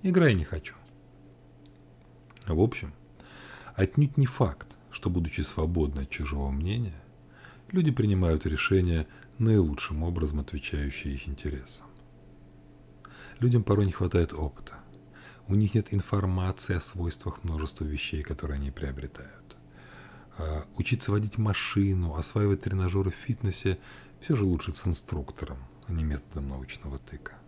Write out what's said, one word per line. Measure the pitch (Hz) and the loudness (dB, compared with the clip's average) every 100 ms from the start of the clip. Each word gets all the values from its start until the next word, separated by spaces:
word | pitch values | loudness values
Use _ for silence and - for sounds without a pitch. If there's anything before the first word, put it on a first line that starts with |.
Играй | 190 180 160 | 4 6 6
не | 98 | 6
хочу. | 76 80 - - - - - - - - - - - - - - - - - - - | 2 -4 -8 -18 -20 -20 -20 -20 -20 -20 -20 -20 -20 -20 -20 -20 -20 -20 -20 -14 -2
В | 80 | 4
общем, | 113 - 73 - - - - - - - - - | 4 2 -10 -14 -20 -20 -20 -20 -18 -18 -16 0
отнюдь | 95 - 143 143 | 2 4 2 4
не | 131 | 2
факт, | - 107 - - - - | 4 0 0 -14 -20 -18
что, | - 104 | -6 -2
будучи | 90 82 - | 0 -2 -2
свободны | 76 - 78 85 76 69 | -4 -2 0 2 0 -2
от | 67 | -6
чужого | - 73 71 69 | -6 -4 -4 -2
мнения, | 69 82 113 110 78 - - - - - - - | -2 -2 -2 -4 -8 -20 -20 -20 -20 -20 -20 -4
люди | 185 156 | 2 2
принимают | 127 107 95 90 78 - | 4 4 4 4 4 2
решения, | 76 - 95 90 82 78 - - - | 0 4 4 4 2 -2 -10 -20 0
наилучшим | 113 107 82 71 - 76 | 4 6 4 0 -4 -2
образом | 82 85 76 73 | -2 0 0 -2
отвечающие | 69 76 - 76 71 - 71 | -4 -6 -6 -4 -4 -4 -6
их | 67 78 | -6 -8
интересам. | 69 - 67 65 - - - - - - - - - - - - - - - - - | -6 -6 -8 -10 -16 -18 -20 -20 -20 -20 -20 -20 -20 -20 -20 -20 -20 -20 -20 -20 0
Людям | 123 120 | 4 4
порой | 104 101 101 | 4 4 4
не | |
хватает | - 90 90 82 | 2 2 4 2
опыта. | - 78 - - - - - - - - - - | 0 -6 -6 -16 -18 -20 -20 -20 -20 -20 -20 0
У | |
них | 98 104 | 2 4
нет | 113 101 | 2 2
информации | 101 - 101 95 92 92 - - | -2 0 0 0 0 0 -2 -2
о | 90 | -4
свойствах | - 87 85 - - - | -4 -4 -4 -4 -8 -6
множества | 85 80 78 - | -6 -4 -4 -4
вещей, | 78 76 - 80 | -4 -4 -4 -6
которые | 76 78 76 69 | -6 -6 -4 -4
они | 69 | -4
приобретают. | - 69 67 67 - - - - - - - - - - - - - | -4 -6 -6 -10 -12 -18 -20 -20 -20 -20 -20 -20 -20 -20 -20 -18 -8
А, | 78 78 - - | -4 -4 -6 -6
учиться | - 120 - | 0 0 2
водить | 101 107 - | 2 2 0
машину, | 107 101 - - 98 95 87 | 0 0 0 2 4 4 2
осваивать | 78 78 - 104 95 | -2 -2 2 2 2
тренажеры | - 95 92 98 95 | 0 0 2 2 0
в | |
фитнесе | - - 107 101 92 98 92 - - - - | -2 -4 -2 -2 0 0 0 -6 -20 -20 -20
все | - 139 | -2 2
же | |
лучше | 98 82 - | 4 2 -2
с | 78 95 | -4 -2
инструктором, | 80 - 78 67 - - 65 64 - - | -2 -4 -6 -6 -10 -10 -10 -14 -18 -6
а | |
не | 82 | -2
методом | 78 71 - 78 67 | 0 -2 -6 -8 -6
научного | 67 64 - - 69 | -8 -10 -12 -10 -10
тыка. | - 71 - - | -10 -14 -14 -18